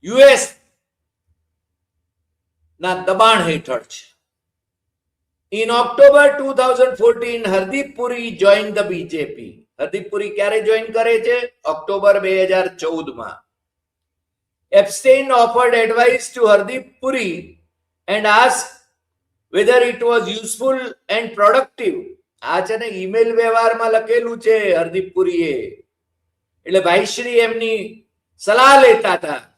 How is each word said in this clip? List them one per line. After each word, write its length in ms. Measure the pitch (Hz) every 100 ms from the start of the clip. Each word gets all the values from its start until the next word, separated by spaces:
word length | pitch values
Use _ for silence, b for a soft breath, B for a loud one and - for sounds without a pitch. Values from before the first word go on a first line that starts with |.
યુ 140 | 156 247
એસ 360 | 277 254 - - _ _ _ _ _ _ _ _ _ _ _ _ _ _ _ _ _ _ _ _ _ _
ના 140 | 185
દબાણ 540 | 185 180 190 220 214 170
હેઠળ 340 | 160 147 123
છે. 320 | - - _ _ _ _ _ _ _ _ _ _ _ _ _ _ _ 208
In 140 | 220
October 680 | 240 240 - 277 285 285 277
two 140 | 269
thousand 380 | 262 254 247 262
fourteen, 520 | 254 226 233 233 233
Hardeep 540 | 214 190 190 277 277 -
Puri 420 | 247 247 233 170
joined 380 | 196 208 208 208
the 120 | 180
બી 160 | 180
જે 200 | 165 160
પી. 440 | 143 - 113 - _ -
હરદીપ 300 | 147 202 -
પુરી 200 | 202 208
ક્યારે 300 | 208 202 220
જોઈન 320 | 208 220 226
કરે 280 | 226 226 226
છે? 320 | 226 247 240 _
ઓક્ટોબર 560 | 151 151 - 196 202 202
બે 240 | 190 190
હજાર 320 | 185 185 180 180
ચૌદમાં. 680 | 160 165 147 117 104 - _ _ _ _ _ _ _ _ _ _ _ _ _ 294
Epstein 500 | 294 - 262 269 269
offered 600 | 240 233 240 240 233 226
advice 500 | 226 247 254 - 247
to 40 |
Hardeep 400 | 220 202 202 262
Puri 800 | - _ 262 262 202 165 165 _ _ _ _ _ -
and 120 | 208
asked 500 | 214 208 254 - - - _ _ _ _ _ _ _
whether 380 | 180 208 247 240
it 100 | 233
was 260 | 233 233 185
useful 640 | 214 220 - 262 262 240 - - 214
and 180 | 233
productive. 840 | 214 208 254 262 - 214 - - - _ _
આ 240 | 123 170 190
છે 100 | 220
ને 100 | 233
ઈમેલ 500 | 190 185 220 226 226
વ્યવહારમાં 540 | 226 226 226 226 226
લખેલું 480 | 220 220 240 233 233
છે 360 | 220 220 202
હરદીપ 400 | 170 165 185 185
પુરીએ. 680 | 185 180 175 160 131 101 - _ _ _ _ _ _ _ _ -
એટલે 140 | 190
ભાઈશ્રી 580 | 180 180 202 - 240 240
એમની 680 | 226 226 226 220 220 - _ _ _ _
સલાહ 440 | - 226 262 277
લેતા 300 | 254 220 202
હતા. 280 | 175 156 139 -